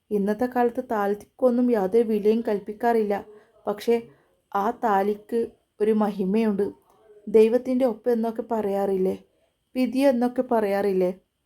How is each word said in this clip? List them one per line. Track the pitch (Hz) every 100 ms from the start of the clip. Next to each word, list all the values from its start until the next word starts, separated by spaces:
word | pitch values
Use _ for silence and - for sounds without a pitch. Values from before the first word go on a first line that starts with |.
| -
ഇന്നത്തെ | 208 196 208 247
കാലത്ത് | 247 240 233 254
താലിക്കൊന്നും | 220 202 208 - - 254 240 247
യാതൊരു | 226 190 226 226
വിലയും | 214 208 220
കൽപ്പിക്കാറില്ല. | 233 208 208 214 240 233 208 196 - - _ _
പക്ഷേ | - 208 - 233 233 _ _ _ _
ആ | 202 202 240
താലിക്ക് | 233 196 202 208 - 233 233 - _ -
ഒരു | 214
മഹിമയുണ്ട്. | 214 214 190 185 214 226 196 202 - _ _ _ - -
ദൈവത്തിൻ്റെ | 220 220 240 254 254 262
ഒപ്പ് | 220 247
എന്നൊക്കെ | 233 226 226
പറയാറില്ലേ, | 226 226 208 196 196 190 185 196 _ _ _ _ _
വിധി | 254 254 262
എന്നൊക്കെ | 277 240 247 247
പറയാറില്ലേ, | 254 226 208 196 202 190 180 180 _ _